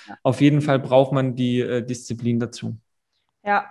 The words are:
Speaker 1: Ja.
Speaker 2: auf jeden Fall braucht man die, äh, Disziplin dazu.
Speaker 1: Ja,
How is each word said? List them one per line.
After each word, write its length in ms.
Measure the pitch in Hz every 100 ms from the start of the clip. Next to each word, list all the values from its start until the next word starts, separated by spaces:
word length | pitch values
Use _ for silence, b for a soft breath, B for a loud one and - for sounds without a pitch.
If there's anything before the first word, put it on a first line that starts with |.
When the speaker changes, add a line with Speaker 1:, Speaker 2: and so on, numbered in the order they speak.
| B
Speaker 1:
Ja. 120 | B
Speaker 2:
auf 180 | 135 117
jeden 200 | 143 147
Fall 180 | 147 135
braucht 340 | 131 127 139
man 220 | 139 131 123
die, 260 | 123 123
äh, 200 | 113 123
Disziplin 580 | 113 123 - 117 117 117
dazu. 380 | 117 - 117 110 _ _ _ _ _ _ 208
Speaker 1:
Ja, 200 | 202 -